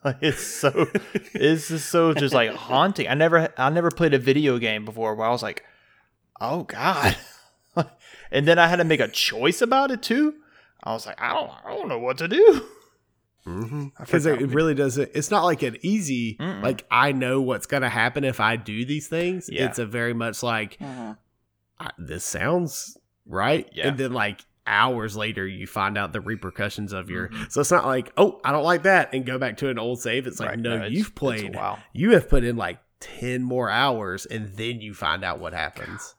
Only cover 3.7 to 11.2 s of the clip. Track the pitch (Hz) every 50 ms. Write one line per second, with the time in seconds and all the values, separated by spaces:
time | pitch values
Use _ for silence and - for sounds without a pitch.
3.7 | 156 170 170 170 160 - 170 160 139 135 120 135 135 143 151 143 127 120 113 113
4.7 | 107 107 107 110 110 113 113 110 107 107 110 113 120 120 113 101 98 - - -
5.7 | _ _ _ _ _ _ _ _ _ _ _ _ _ - - 117 - 180 175 -
6.7 | - - 127 170 185 - - 202 - - - - - - _ _ _ _ _ _
7.7 | _ - 160 - - _ _ - - - - - - 139 143 151 170 175 170 165
8.7 | 175 175 170 165 160 147 123 107 - - - - - 226 240 294 - - 247 233
9.7 | 254 262 277 269 262 220 - - 226 262 302 302 302 - _ _ _ _ _ _
10.7 | _ _ - - 110 - - - - -